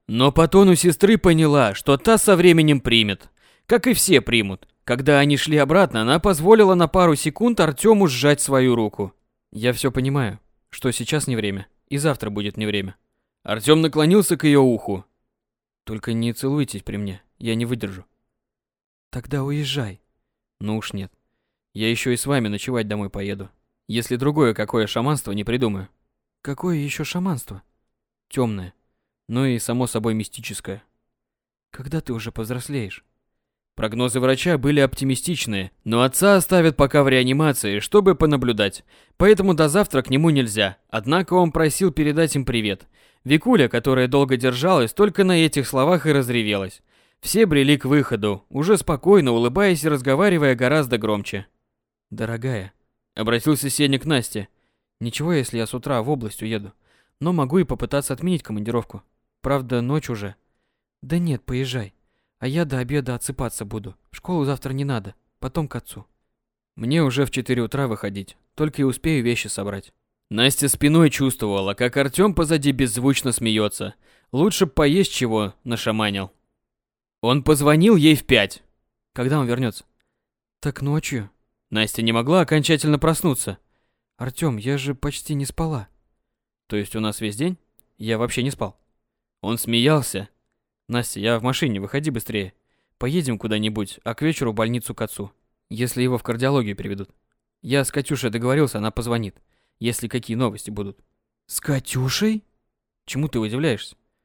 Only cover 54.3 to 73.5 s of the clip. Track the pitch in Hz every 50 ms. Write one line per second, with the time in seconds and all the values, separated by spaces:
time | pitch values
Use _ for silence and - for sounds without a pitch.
54.3 | - 107 98 - _ _ _ _ _ _ _ _ _ _ 110 117 - - 147 165
55.3 | 175 151 127 - - 117 113 107 - 123 - 143 139 120 110 131 151 135 117 107
56.3 | - - - 110 110 107 101 113 - _ _ _ _ _ _ _ _ _ 139 165
57.3 | 180 165 147 127 147 190 170 - 127 110 - 117 - 143 143 - 135 127 160 180
58.3 | 185 147 - - 107 107 104 110 120 120 110 - - 104 - _ _ _ _ _
59.3 | _ _ - 135 139 135 131 120 127 120 120 123 143 156 - - 120 107 101 98
60.3 | 101 - _ _ _ _ _ _ _ _ _ _ _ _ - 131 160 175 175 165
61.3 | 139 120 - - 131 123 135 127 123 131 104 98 - _ _ _ _ _ _ _
62.3 | _ _ 127 131 139 170 170 147 135 127 123 120 143 147 131 123 123 117 - -
63.3 | 131 - 131 113 - - 110 104 117 110 98 - - _ _ _ - - - -
64.3 | 185 170 143 135 139 127 - 135 131 135 143 139 139 117 95 98 - _ _ _
65.3 | _ _ - 131 - 170 156 139 - 120 - - - - - _ _ _ _ _
66.3 | _ _ _ _ _ _ _ _ _ - 110 120 147 170 160 135 123 135 143 127
67.3 | - 135 117 - 127 120 117 107 - 135 139 123 110 101 - 104 98 101 98 -
68.3 | - _ _ _ _ - 151 151 147 - 139 135 123 - - 160 160 139 117 120
69.3 | 120 - - 101 - - 98 101 98 98 - - _ _ _ _ _ _ _ _
70.3 | 104 107 123 139 139 - 143 139 - - - 147 151 165 165 147 - - 139 135
71.3 | 120 - 117 104 98 98 95 98 101 - 123 123 - 139 135 139 - - 190 214
72.3 | 170 175 165 147 165 156 139 143 135 123 135 123 107 123 120 135 135 - - 135
73.3 | 113 - 117 113